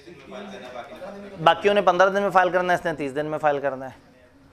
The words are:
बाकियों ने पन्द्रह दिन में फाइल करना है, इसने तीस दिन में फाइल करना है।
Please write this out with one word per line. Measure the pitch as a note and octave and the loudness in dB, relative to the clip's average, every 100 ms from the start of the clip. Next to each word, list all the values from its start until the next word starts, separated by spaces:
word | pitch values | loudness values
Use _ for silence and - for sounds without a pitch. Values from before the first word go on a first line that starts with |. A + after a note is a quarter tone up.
| F3 - - G3+ G3+ G3 - - - - F#3+ G3 G3+ F#3+ | -20 -20 -16 -14 -14 -14 -14 -14 -14 -14 -14 -12 -14 0
बाकियों | D#3+ E3 G3+ | 2 4 4
ने | G3+ | 4
पन्द्रह | F#3 F3+ F#3+ | 4 4 4
दिन | G3 | 4
में | G3+ | 2
फाइल | F3+ F3+ | 2 4
करना | F3+ F3+ | 2 2
है, | F3 | 0
इसने | F3 | 0
तीस | D#3 C#3+ | -4 -4
दिन | C3 D3+ | -4 -4
में | D3+ | 0
फाइल | D3+ C#3+ | 0 0
करना | C#3 C3 C3 | -2 -4 -8
है। | - - - - _ - | -14 -20 -20 -20 _ -20